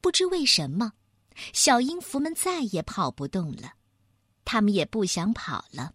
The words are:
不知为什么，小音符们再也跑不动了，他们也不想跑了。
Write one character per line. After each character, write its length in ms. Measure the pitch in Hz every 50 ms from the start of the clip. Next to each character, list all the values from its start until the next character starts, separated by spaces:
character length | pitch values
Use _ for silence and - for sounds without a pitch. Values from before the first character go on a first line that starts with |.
不 100 | - 370
知 160 | 339 - 370
为 180 | 359 381 359 285
什 240 | 247 - - 151 131
么， 240 | 139 185 240 214 - _ _ _ _ _ _ _ _ - - -
小 280 | - - - 302 262 233
音 200 | 254 269 330 359
符 180 | - - - 277
们 160 | 294 320 330
再 280 | - - 370 370 330
也 200 | 269 208 - 170
跑 300 | 156 - - - 180 131
不 160 | - - 139 143
动 260 | - 190 175 151 -
了， 200 | - - - - _ _ _ _ _ _ _ _ _ _ _ _ _ _
他 160 | - - 226
们 140 | 214 208 202
也 100 | 190 151
不 220 | - - 226 202
想 260 | 180 - 180 165 202
跑 320 | 233 - - - 139 - - _
了。 220 | - - 123 156 -